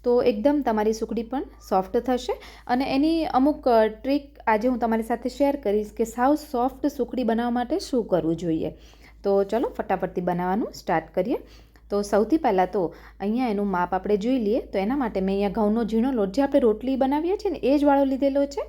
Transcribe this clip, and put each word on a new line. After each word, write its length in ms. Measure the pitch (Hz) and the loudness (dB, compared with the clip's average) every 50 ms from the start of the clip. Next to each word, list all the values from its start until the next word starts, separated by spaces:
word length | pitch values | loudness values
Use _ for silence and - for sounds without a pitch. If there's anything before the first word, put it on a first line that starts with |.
| - | -2
તો 180 | 247 240 247 - | 2 2 4 4
એકદમ 400 | - 208 208 214 285 294 294 262 | 2 0 2 2 2 2 2 0
તમારી 260 | 240 220 214 214 220 220 | 0 0 0 2 0 0
સુખડી 300 | 220 233 - 220 220 240 | -2 -4 -6 -4 -6 -6
પણ 220 | - 262 277 392 - - - - - | -6 -6 -8 -8 -8 -14 -20 -6 0
સોફ્ટ 280 | 214 190 190 190 - | 0 0 0 0 -2
થશે. 360 | 240 240 262 254 247 - - 508 - - - - - - | -2 0 0 -2 -2 -2 -4 -8 -8 -8 -20 -20 -18 -6
અને 280 | - 247 254 277 - - | -2 -2 -2 0 0 0
એની 300 | 277 294 320 330 330 311 | 0 2 2 2 0 0
અમુક, 440 | - - 254 262 302 302 302 - 262 | 0 2 2 2 2 2 2 2 4
અ, 180 | 233 226 220 | 4 4 4
ટ્રીક 360 | 214 214 - - 262 277 285 277 - - - - | 4 0 -4 -2 -2 -2 -2 -2 -6 -20 -8 0
આજે 220 | - 220 214 220 254 | 0 0 2 2 0
હું 100 | 254 226 | 0 0
તમારી 240 | 240 226 226 226 220 | 0 0 0 0 0
સાથે 260 | 226 240 233 - 247 | -2 -4 -4 -4 -6
શેર 280 | - - 285 285 277 | -2 0 0 2 2
કરીશ 360 | 285 - 208 202 214 214 208 - | 0 -2 0 0 0 0 -4 -4
કે 80 | - 226 | -4 -4
સાવ 300 | 226 - 240 247 269 302 | -4 0 0 2 2 2
સોફ્ટ 520 | 294 - - - 240 247 262 - - - | 2 0 -4 -2 -2 -2 -2 -2 -2 -4
સુખડી 380 | 294 - - 240 - - 254 254 | -4 -2 -2 -4 -4 -2 -2 0
બનાવવા 260 | 220 226 226 240 240 | 0 0 0 0 0
માટે 280 | 233 247 247 240 311 392 | 0 -2 -2 -2 -2 -4
શું 260 | 392 - - 247 208 | -4 -2 -2 -2 0
કરવું 320 | - 190 165 156 160 165 | 2 0 0 2 0 -2
જોઈએ. 340 | 156 180 170 160 160 - 160 165 - - - - - - - - - - | -2 0 -2 -2 -2 -2 -4 -8 -10 -20 -20 -20 -20 -20 -20 -20 -6 0
તો 200 | 202 196 196 196 | 2 2 2 2
ચલો 240 | 196 214 233 294 508 | 2 0 -2 -2 -2
ફટાફટથી 520 | - - 214 - 196 180 190 175 - 185 | -4 -6 -4 -4 -4 -4 -4 -4 -6 -4
બનાવવાનું 520 | 180 185 175 175 180 180 190 214 - 571 - | -4 -2 -2 -2 0 0 0 -2 -2 -4 -8
સ્ટાર્ટ 420 | - - - 175 160 165 - - | -12 -4 -2 -2 -2 -2 -4 -4
કરીએ. 220 | 185 185 220 320 508 - - - - - - _ - - - | -4 -2 -2 -2 -4 -6 -12 -20 -20 -20 -20 _ -20 -12 -4
તો 120 | 208 202 208 | -4 -4 -2
સૌથી 340 | 202 226 202 220 220 311 | 0 2 2 2 2 0
પહેલાં 320 | 311 - 247 196 185 185 180 - | 0 2 2 2 2 2 2 0
તો 220 | 208 175 151 - - - - - - | -2 -2 -2 -4 -10 -20 -20 -14 -8
અહીંયા 280 | 190 208 220 247 262 233 | -4 -4 -2 0 0 0
એનું 180 | 202 202 202 | 0 -2 -2
માપ 280 | 202 190 175 180 175 190 | -2 0 0 0 0 -2
આપણે 220 | 185 185 208 208 | -4 0 0 0
જોઈ 220 | 202 196 240 269 262 | 0 2 0 0 0
લઈએ. 220 | 220 202 220 285 | 2 0 0 0
તો 180 | - - - 202 | -2 -2 -4 -2
એના 180 | 190 214 262 | -2 0 0
માટે 240 | 294 254 214 220 196 | 0 -2 -2 -2 -2
મેં 140 | 190 190 196 | -2 0 0
અહીંયા 160 | 196 202 202 | 0 0 -2
ઘઉંનો 340 | 180 226 208 208 214 233 233 | 0 0 0 2 2 0 0
ઝીણો 280 | 190 220 226 233 277 269 | 0 0 0 0 0 0
લોટ, 200 | 226 196 190 196 | 0 -2 -2 0
જે 100 | 269 277 | 0 0
આપણે 180 | 277 277 285 | 2 2 4
રોટલી 360 | 262 220 220 214 - 254 269 | 4 4 2 2 -2 -4 0
બનાવીએ 400 | 240 269 262 285 302 320 339 392 | 0 0 0 0 0 0 -2 -2
છીએ 140 | 415 - 403 | -2 -2 -4
ને, 80 | 294 - | -4 -2
એ 200 | - 240 285 294 | 0 2 2 4
જ 60 | 285 | 4
વાળો 200 | 285 277 277 277 | 4 4 4 4
લીધેલો 400 | 269 269 240 277 277 269 285 285 | 2 0 0 0 0 2 2 0
છે, 180 | 277 285 440 605 | 0 -2 -8 -8